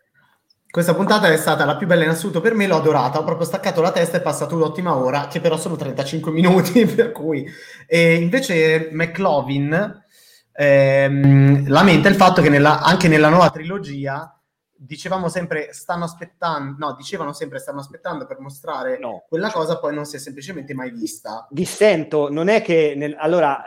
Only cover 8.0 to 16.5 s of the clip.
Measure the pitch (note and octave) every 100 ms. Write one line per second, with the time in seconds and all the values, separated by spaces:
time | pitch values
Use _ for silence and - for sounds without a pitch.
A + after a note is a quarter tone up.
8 | E3 E3+ E3+ B3+ C4 E3 D#3+ D#3+ D#3+ D#3
9 | E3+ F3+ F#3+ D3 C3 C#3 C#3+ E3 G#3 -
10 | _ _ _ _ _ - D3 C#3 C3+ C#3
11 | C#3 C#3 C#3 C#3 C#3 C#3 C#3 D3 F#3+ -
12 | G3 - F#3 F3+ D3+ C#3+ D3 D3+ D3 F3+
13 | F3 D#3 D3+ F3 D#3+ D#3+ E3 G3+ C#3+ C#3
14 | C#3 C#3 E3 _ _ _ _ _ C3+ D#3
15 | F#3 F#3+ E3+ F3+ E3+ D#3 D3 - - E3+
16 | E3 - E3+ - E3+